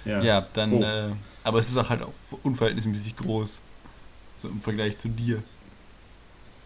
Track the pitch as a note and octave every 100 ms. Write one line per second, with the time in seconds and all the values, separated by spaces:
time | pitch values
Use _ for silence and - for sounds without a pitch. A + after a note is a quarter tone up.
0 | G#2+ G#2 A2+ G2+ F#2+ - G#2+ A2+ G#2+ G#2+
1 | G#2+ G#2 G2+ - A#2 A2+ A#2 B2+ A#2+ A2+
2 | - - - - C#3 B2+ A2+ - A2 G#2
3 | G#2+ - - A2 G#2+ - - - - -
4 | - - - - - G#2 A2 G#2+ G#2+ G2+
5 | A#2 A2+ A#2 A2 - - - - - -
6 | - - - - - -